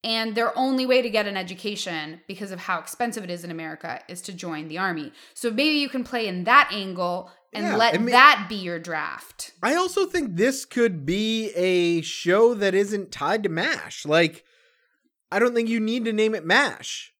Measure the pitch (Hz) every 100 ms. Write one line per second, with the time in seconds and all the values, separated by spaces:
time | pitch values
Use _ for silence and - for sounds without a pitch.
0 | 220 226 226 214 233 - 262 262 254 254
1 | 240 214 202 196 180 185 202 202 185 160
2 | 151 170 - 185 202 185 - 165 - -
3 | 240 220 180 175 175 165 160 156 170 127
4 | - 180 - 180 180 156 156 160 190 165
5 | 143 - - - 233 220 302 302 277 262
6 | 247 240 214 180 180 262 277 208 190 180
7 | 175 180 - _ _ 107 101 214 226 180
8 | 233 240 285 262 180 208 180 170 165 160
9 | 151 - - - - _ 214 330 370 392
10 | 370 359 262 170 240 269 - 254 233 170
11 | 139 190 220 220 214 175 185 180 175 170
12 | 151 - 170 196 226 226 196 190 202 208
13 | 190 - 143 214 196 160 269 302 78 -
14 | 147 160 165 - _ _ _ _ _ _
15 | _ _ _ 196 240 233 226 226 214 240
16 | 226 214 220 214 160 226 262 - - -
17 | -